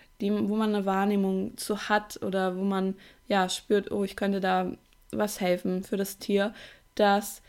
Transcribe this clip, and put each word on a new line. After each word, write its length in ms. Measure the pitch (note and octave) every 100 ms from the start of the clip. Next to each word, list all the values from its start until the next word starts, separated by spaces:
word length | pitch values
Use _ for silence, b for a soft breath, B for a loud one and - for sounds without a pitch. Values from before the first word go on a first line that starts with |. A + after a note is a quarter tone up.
| b -
die, 120 | G3+
wo 240 | G#3 G#3 G#3+
man 180 | G#3+
eine 120 | G#3 F#3+
Wahrnehmung 680 | F#3+ G3+ G3+ F#3+ F#3+ G3+ -
zu 320 | - G#3 -
hat 340 | G#3 G#3+ -
oder 340 | G3+ F#3+ F#3 F3+
wo 60 |
man, 320 | G3 G3 F#3+ F#3+ B B -
ja, 200 | G3+ F#3
spürt, 420 | - - G#3 G3+
„Oh, 140 | G#3
ich 120 | G3 -
könnte 240 | G3+ G3
da 320 | F#3 F#3 F#3 - _ _ -
was 280 | A3 G#3 -
helfen 440 | F3+ F3+ F#3 F#3
für 120 | F#3+ G3
das 220 | G3 -
Tier“, 340 | - G3+ G3+ B B B _
dass 480 | - D#4 D4+ D4+ -